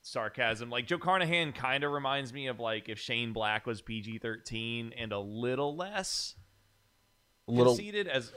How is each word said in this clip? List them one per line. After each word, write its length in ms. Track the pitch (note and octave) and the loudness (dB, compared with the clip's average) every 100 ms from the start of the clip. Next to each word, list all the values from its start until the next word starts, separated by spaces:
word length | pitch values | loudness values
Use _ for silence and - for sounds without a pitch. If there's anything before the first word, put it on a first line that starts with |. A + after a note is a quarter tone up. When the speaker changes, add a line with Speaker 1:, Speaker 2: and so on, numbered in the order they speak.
Speaker 1:
sarcasm. 680 | - B2+ G#2+ - A#2 A2 A#2+ | -8 -4 -2 0 0 0 -2
Like, 180 | B2 B2 | -2 0
Joe 100 | E3+ | 0
Carnahan 560 | F3 F#3+ E3 E3+ D#3 | 2 2 4 2 0
kinda 340 | - C3 C#3 D3 | -2 0 0 0
reminds 460 | C#3+ C#3 C#3 B2+ | 0 0 -2 -4
me 140 | C#3 C3 | -6 -6
of, 120 | A2+ | -2
like, 300 | A2+ A2 A2+ | -2 -2 -4
if 100 | G#2+ | -8
Shane 320 | - A#2+ A#2 | -2 -2 0
Black 340 | A2 G#2+ G#2+ B2 | 0 0 0 -2
was 160 | G#2+ | -6
P 200 | - A2 | -6 -8
G 160 | G#2+ A2 | -6 -6
thirteen 760 | A#2 A2 - A2+ A2+ A#2 A#2 A#2+ | -6 -6 -6 -6 -4 -6 -6 -8
and 160 | A2 | -6
a 60 | G2+ | -4
little 540 | G2+ A2 B2 B2+ C#3+ D#3 | -4 -2 0 0 0 -2
less 580 | F#3+ G#3 F#3 - - - - _ _ _ _ _ _ _ _ _ - | -4 -4 -2 -2 -4 -10 -20 _ _ _ _ _ _ _ _ _ 2
Speaker 2:
Little 260 | A#2+ B2 A#2+ | 8 10 8
Speaker 1:
conceited, 320 | G#3 G#3 F#3 | 2 -2 0
as, 240 | C3+ A2+ | 0 -2